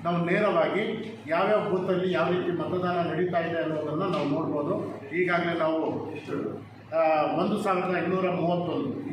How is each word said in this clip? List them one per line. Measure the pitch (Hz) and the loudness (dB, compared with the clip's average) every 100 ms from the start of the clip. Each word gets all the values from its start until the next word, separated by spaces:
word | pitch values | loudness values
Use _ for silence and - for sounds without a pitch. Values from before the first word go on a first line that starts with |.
ನಾವು | 170 175 170 | -2 0 2
ನೇರವಾಗಿ | 202 208 170 151 180 220 - - - 147 | 2 4 2 2 0 -2 -4 -8 -10 -2
ಯಾವ್ಯಾವ | 170 196 214 180 | 0 4 2 2
ಬೂತಲ್ಲಿ | 185 185 180 185 | 0 2 2 2
ಯಾವ | 165 170 | 2 2
ರೀತಿ | 180 175 | 2 0
ಮತದಾನ | 165 156 180 175 175 160 | -2 -2 0 0 0 0
ನಡೀತಾ | 156 180 175 | 0 2 0
ಇದೆ | 165 165 | 0 -2
ಅನ್ನೋದನ್ನು | 160 156 151 156 190 | 0 -2 -2 -2 0
ನಾವು | 151 143 | 0 0
ನೋಡ್ಬೋದು. | 143 - 147 147 202 - - - 160 | 0 0 -2 0 -2 -4 -8 -6 0
ಈಗಾಗಲೇ | 180 170 170 | 2 2 0
ನಾವು, | 165 160 160 160 - - 151 - - - - - - - 160 | 0 0 2 -2 -4 -6 -10 -8 -6 -6 -8 -12 -18 -4 2
ಆ, | 156 156 147 143 | 4 4 2 2
ಒಂದು | 202 208 | 2 2
ಸಾವಿರದ | 202 180 180 175 | 2 0 0 0
ಇನ್ನೂರ | 180 185 180 | 0 0 0
ಮೂವತ್ತೊಂದು, | 170 170 175 160 143 139 - - | 0 0 0 0 -2 -2 -4 -6